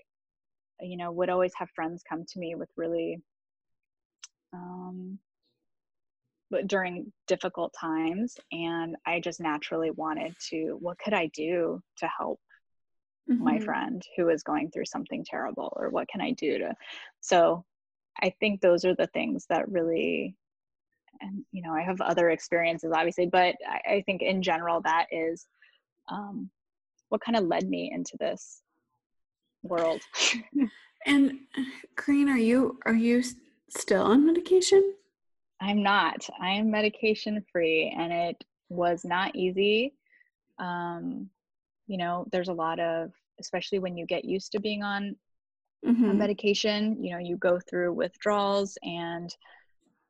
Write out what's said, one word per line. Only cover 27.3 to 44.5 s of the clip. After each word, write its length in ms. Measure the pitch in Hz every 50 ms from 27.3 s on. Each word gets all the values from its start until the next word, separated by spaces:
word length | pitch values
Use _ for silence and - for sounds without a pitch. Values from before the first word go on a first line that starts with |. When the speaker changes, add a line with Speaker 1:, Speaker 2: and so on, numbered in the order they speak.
| 233
Speaker 1:
of 80 | 226 190
led 240 | 165 170 170 190 190
me 220 | 185 175 175 - -
into 240 | 175 175 - - -
this 440 | - - - 190 - - - - _ _ _ _ _ _ _ _ _ _ _ _ _ _ _ _ _ _ _ _ -
world. 380 | 185 180 170 165 165 160 - -
<laughs> 60 | - - - - - - 233 - - - 285 269 208 - - - - _ - -
Speaker 2:
And 320 | 277 285 277 277 269 - - - _ - 277 262 269 - - - - -
Corinne, 320 | - - - 285 285 285 277
are 80 | 269
you, 420 | 247 226 226 240 262 262 - - - -
are 100 | - 226
you 260 | 226 226 233 240 247
s-, 140 | 247 247 - - - _ _ _ _ -
still 320 | - - - - 208 185 -
on 240 | - 220 269 294
medication? 680 | 320 330 349 349 - 370 370 359 - 392 392 392 392 392 - _ _ _ _ _ _ _ _ _ _ _ -
Speaker 1:
I'm 200 | 185 196 208 208 202
not. 460 | 196 202 202 170 160 - 50 - - - -
I 100 | 185 180
am 200 | 196 208 214 220
medication 760 | 214 214 214 214 214 - - 214 214 - - 214 214 208 196 _ -
free, 420 | 175 170 160 160 160 156 - -
and 160 | - 170 170 170
it 320 | 170 170 170 - - - _ _ _ _ -
was 360 | 175 180 175 175 175 175 -
not 300 | 180 175 180 190 - -
easy. 580 | - 185 185 180 190 202 208 214 220 247 277 - _ _ _ _ _ _ _ _ _ _ _ _ -
Um, 720 | 180 180 175 175 175 175 175 170 170 - - 208 196 196 _ _ _ _ _ _ _ _ _ _ _
you 100 | - 196 180
know, 280 | 175 175 175 180 175 - -
there's 160 | 180 175 185
a 40 | 175
lot 280 | 170 160 160 165 170
of, 320 | 170 165 165 165 165 180 - _ _ _ _ -
especially 380 | 180 - - 180 175 - 208 196
when 180 | 185 180 180
you 100 | 170 165
get 180 | - 185 165 -
used 280 | - 180 190 - -